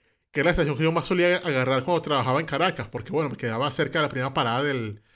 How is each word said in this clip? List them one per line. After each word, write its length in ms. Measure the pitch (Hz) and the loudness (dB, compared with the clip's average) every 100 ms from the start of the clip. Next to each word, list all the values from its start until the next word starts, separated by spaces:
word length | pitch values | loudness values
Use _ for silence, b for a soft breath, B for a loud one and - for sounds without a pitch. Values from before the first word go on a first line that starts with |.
| _ _ _ | _ _ _
que 100 | - | 0
era 60 | 151 | 2
la 60 | |
estación 240 | 170 151 135 | 2 2 2
que 80 | |
yo 80 | 160 | 2
más 140 | 165 - | 2 0
solía 300 | 180 175 180 | 2 4 2
agarrar 480 | 175 135 123 131 | 2 0 2 0
cuando 180 | 131 170 | 2 0
trabajaba 380 | 160 143 123 131 | 2 0 2 0
en 60 | 131 | 0
Caracas, 420 | 139 180 156 107 | 0 0 -2 -8
porque, 240 | 123 - | -10 -6
bueno, 180 | 180 151 | -4 -2
me 60 | 127 | -4
quedaba 340 | 123 110 143 | -4 -2 -2
cerca 280 | 131 143 165 | -2 -2 0
de 60 | |
la 40 | 147 | -2
primera 240 | 131 131 | -2 -4
parada 300 | 135 123 120 | 0 0 0
del, 400 | 143 131 110 104 _ | 0 -2 -4 -10 _